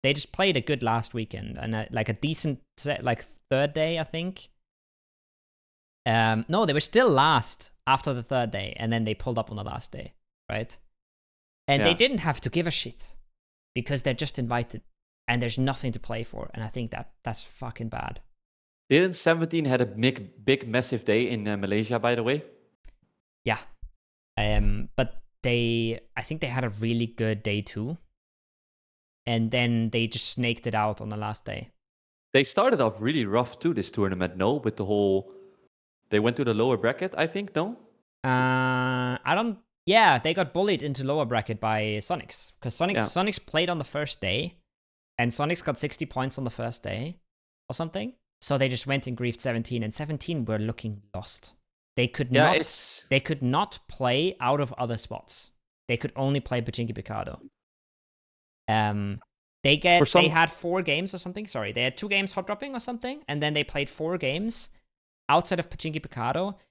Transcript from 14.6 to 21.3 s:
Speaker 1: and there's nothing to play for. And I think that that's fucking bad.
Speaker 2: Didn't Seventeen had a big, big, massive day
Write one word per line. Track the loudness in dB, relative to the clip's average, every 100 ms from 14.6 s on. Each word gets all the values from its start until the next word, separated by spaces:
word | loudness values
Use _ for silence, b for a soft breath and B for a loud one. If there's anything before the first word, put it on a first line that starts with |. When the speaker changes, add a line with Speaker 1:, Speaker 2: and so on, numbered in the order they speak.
| -2 -10 -16 _ _ _ -2
Speaker 1:
and | 0
there's | 0 0
nothing | 0 0 -4
to | -4
play | -6 -6
for. | -6 -10 -10
And | -8
I | -8
think | -6 -6
that | -8 -12 _
that's | -8 -8
fucking | -10 -12 -12 -8 -8
bad. | -6 -8 -10 -16 _ _ _ _ _ _
Speaker 2:
Didn't | 6 6
Seventeen | 4 2 4 2 2
had | 2 4
a | 2
big, | 4 2 2 -12 -2
big, | 2 2 2
massive | -2 0 -2
day | 4 4 4